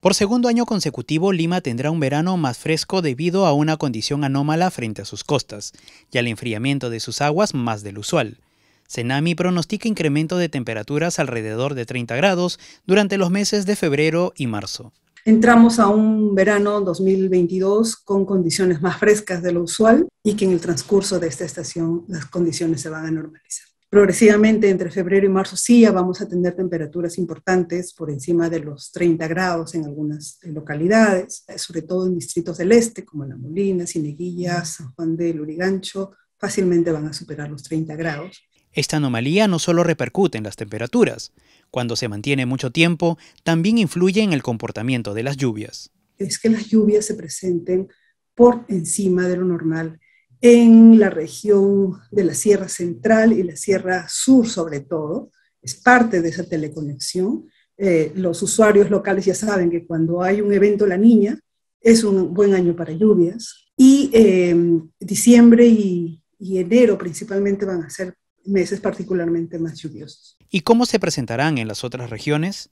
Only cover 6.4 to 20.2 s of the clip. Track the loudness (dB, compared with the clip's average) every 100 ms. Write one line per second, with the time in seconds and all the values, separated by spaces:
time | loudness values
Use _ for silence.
6.4 | -8 -6 -4 -4 -6 -8 -10 -4 -2 0
7.4 | -2 -2 -4 -6 -10 -12 -4 -2 -4 -10
8.4 | _ _ _ _ _ -8 -4 -2 -2 -2
9.4 | -2 -2 -4 -6 -6 -4 -2 -2 -2 -2
10.4 | -4 -4 -8 -10 -6 -4 -4 -4 -4 -4
11.4 | -6 -4 -4 -6 -8 -8 -6 0 0 0
12.4 | -4 -6 -18 -18 0 0 2 -2 -2 -2
13.4 | -2 -2 -2 -2 -2 0 0 0 -4 -4
14.4 | -6 -6 -8 -14 -18 _ _ _ 2 4
15.4 | 6 8 8 6 2 4 2 2 0 2
16.4 | 2 2 0 -2 -2 -2 0 0 2 0
17.4 | 0 0 0 0 0 -4 -4 -2 0 0
18.4 | -2 0 0 0 -2 0 2 2 0 -6
19.4 | -2 -4 -4 2 4 4 2 _